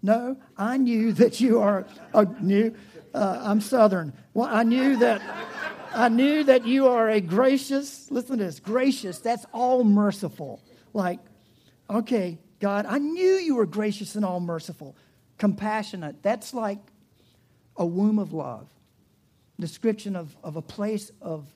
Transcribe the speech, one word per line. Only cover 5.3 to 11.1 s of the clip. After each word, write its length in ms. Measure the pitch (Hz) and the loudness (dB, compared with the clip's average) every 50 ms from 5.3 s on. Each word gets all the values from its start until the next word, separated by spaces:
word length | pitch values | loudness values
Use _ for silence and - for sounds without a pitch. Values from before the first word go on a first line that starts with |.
| - - - - - - - - - - - - - | -12 -12 -12 -12 -12 -10 -10 -10 -10 -12 -16 -8 0
I 160 | 233 233 240 | 2 2 4
knew 340 | 226 240 269 285 294 311 302 | 4 4 4 4 2 2 6
that 240 | 277 262 254 233 | 6 6 6 4
you 200 | 226 254 269 269 | 2 2 4 4
are 200 | 254 247 233 226 220 | 4 4 4 2 2
a 120 | 220 214 | 2 0
gracious, 920 | 190 160 175 202 254 262 269 262 269 - 269 269 285 277 - - - - | 0 0 0 2 4 4 4 2 0 -2 -4 -4 -4 -6 -14 -18 -12 -6
listen 280 | 277 247 247 247 269 233 | -6 -6 -4 -4 -4 -4
to 40 | 202 | -4
this, 160 | 180 147 - | -6 -8 -10
gracious, 600 | _ 190 220 254 254 277 254 - - 190 175 - | _ -4 -2 0 2 2 0 0 -6 -10 -12 -6
that's 260 | - 226 240 233 - - - | -4 -4 -4 -4 -6 -12 -4
all 320 | 233 247 247 254 254 247 | -2 0 2 2 4 4
merciful. 760 | 214 202 208 208 202 196 - - 165 - - 156 135 117 - _ _ - _ _ _ _ | 4 4 4 4 2 0 -2 -8 -10 -10 -10 -14 -14 -14 -18 _ _ -20 _ _ _ _
Like, 260 | 214 190 180 | -4 -2 -2